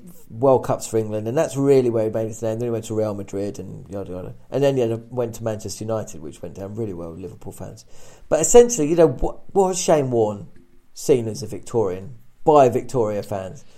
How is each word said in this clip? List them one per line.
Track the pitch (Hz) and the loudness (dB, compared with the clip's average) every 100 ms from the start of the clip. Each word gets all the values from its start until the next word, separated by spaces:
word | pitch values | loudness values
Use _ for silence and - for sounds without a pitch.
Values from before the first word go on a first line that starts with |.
| - - - | -20 -20 -16
World | 113 135 127 | 0 4 4
Cups | - 113 | 2 -4
for | - 110 | -2 -2
England, | 107 107 110 | -2 -4 -2
and | 143 | -2
that's | 156 | -2
really | 135 139 135 120 | 0 4 4 4
where | 113 | 0
he | 110 | 0
made | 110 110 | -2 -4
his | 104 | -4
name. | 113 113 | -4 -4
Then | 120 | -4
he | |
went | 113 | -4
to | 107 | -4
Real | 107 107 | -2 -2
Madrid | 101 98 98 101 101 | -4 -8 -6 -6 -8
and | 98 104 92 | -12 -14 -12
yada, | 98 90 | -12 -10
yada. | 90 110 - - | -10 -12 -14 -6
And | 135 | 0
then | 139 | 2
he | 131 | 2
had | 113 | 0
a, | 113 | -2
went | - 123 117 | -6 -6 -6
to | 113 | -4
Manchester | 113 104 101 - | -6 -6 -8 -8
United, | 110 110 - 80 | -6 -6 -6 -12
which | 76 - | -14 -12
went | 90 | -14
down | 73 98 | -12 -10
really | 107 107 | -8 -8
well | 85 82 | -8 -12
with | 82 | -12
Liverpool | 90 - 98 | -14 -12 -14
fans. | - 98 107 - - - - - | -12 -14 -16 -16 -16 -16 -18 -2
But | 151 | 0
essentially, | 151 240 - - 147 | 8 8 8 4 2
you | 170 | 6
know, | 160 | 4
what, | 120 - - - | 4 -4 -4 -2
was | 190 185 180 | 2 2 0
Shane | - 156 131 | 2 2 4
Warne | 117 107 104 - - - - - | 2 2 -2 -12 -18 -20 -20 -20
seen | - - 127 113 | -6 2 2 2
as | 104 | -6
a | 104 | -8
Victorian | 101 - 117 98 92 101 - - - | -10 -4 -2 -2 -4 -10 -16 -20 -2
by | 160 151 127 | 4 6 6
Victoria | - - 131 107 104 | 4 -2 -2 0 -2
fans? | - 101 92 135 - | -6 -8 -8 -12 -18